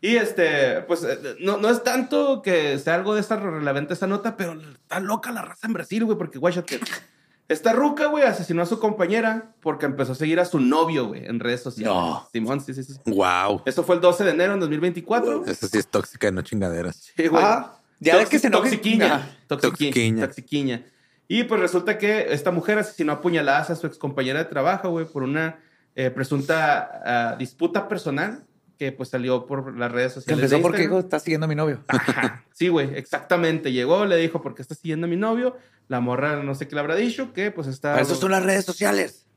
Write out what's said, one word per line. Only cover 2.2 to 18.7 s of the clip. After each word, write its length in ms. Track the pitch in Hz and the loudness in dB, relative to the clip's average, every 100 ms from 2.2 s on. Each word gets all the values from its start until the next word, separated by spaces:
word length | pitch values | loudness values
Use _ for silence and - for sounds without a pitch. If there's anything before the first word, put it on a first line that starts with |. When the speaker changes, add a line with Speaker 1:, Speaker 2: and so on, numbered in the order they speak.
| 285 262 | 2 0
Speaker 1:
que 340 | 196 175 151 139 | 2 2 2 0
sea 160 | 143 165 | 0 0
algo 200 | 190 214 | 0 -2
de 60 | |
esa 160 | 202 220 | 0 -2
relevante 580 | 196 160 147 139 151 180 | -4 -4 -2 -2 -4 -4
esa 100 | 190 | -2
nota, 320 | 196 214 226 | -2 -4 -6
pero 160 | 175 160 | -8 -8
está 380 | 156 139 _ 185 | -16 -20 _ -8
loca 320 | 190 214 247 | -4 -4 -4
la 100 | 233 | -10
raza 240 | - - 220 | -10 -12 -8
en 80 | |
Brasil, 320 | 226 - 214 220 | -6 -4 -2 0
güey, 100 | 214 | 0
porque, 180 | 160 135 | -4 -2
guáchate, 420 | 160 175 170 127 - - - _ _ _ _ | 0 0 -6 -8 -8 -10 -14 _ _ _ _
esta 260 | 151 233 | 0 2
ruca, 320 | 226 285 294 294 | 4 2 2 0
güey, 180 | 302 | 4
asesinó 380 | 269 202 175 170 | 2 2 -2 -2
a 60 | 175 | 0
su 120 | 226 | 0
compañera 720 | 220 208 175 214 226 220 226 _ | 0 2 0 2 0 -2 -8 _
porque 260 | 160 143 147 | -6 -2 -2
empezó 240 | 135 131 | -2 -2
a 40 | 127 | -2
seguir 240 | 156 165 | 0 2
a 60 | 180 | 2
su 140 | 160 | 4
novio, 480 | 127 151 165 156 117 | 4 4 2 2 -2
güey, 180 | 80 - | -6 -6
en 140 | 117 | -4
redes 240 | 117 120 | -2 -4
sociales. 280 | 127 113 110 92 | -6 -6 0 0
Speaker 2:
No. 320 | 85 78 - | 0 -4 -6
Speaker 1:
Simón, 300 | 117 110 139 | -6 -2 -4
sí, 140 | 139 131 | -6 -12
sí, 80 | |
sí. 100 | 131 135 - | -12 -10 -4
Speaker 3:
Guau. 560 | 101 92 90 95 101 - | 2 2 2 2 0 -2
Speaker 1:
Eso 180 | 131 | -2
fue 120 | 170 175 | 2 6
el 60 | |
doce 220 | 180 175 | 6 6
de 80 | 196 | 2
enero 220 | 151 180 | 2 2
en 60 | 202 | 0
dos 100 | 165 | -2
mil 100 | 151 | 0
veinticuatro. 600 | 180 175 160 233 240 269 - | -2 -4 -2 0 0 -2 -4
Speaker 3:
Esa 200 | - 101 | -6 -2
sí 120 | 110 | -2
es 80 | 98 | 0
tóxica, 420 | 104 92 - 107 | -2 -2 -2 -2
no 140 | 92 | -2
chingaderas. 680 | 85 110 95 85 87 82 - - | -4 -2 -2 -2 -6 -8 -16 0
Speaker 1:
Sí, 100 | 160 | 4
güey. 160 | 165 | 6
Speaker 2:
Ajá. 360 | 190 233 254 - _ _ | 6 2 -2 -16 _ _
Ya 180 | 156 170 | 6 6
de 80 | 214 | 6
Speaker 1:
Toxi-, 40 | |
Speaker 2:
que 100 | 302 | 4
se 80 | 262 | 4
enoje. 160 | 185 247 | 4 2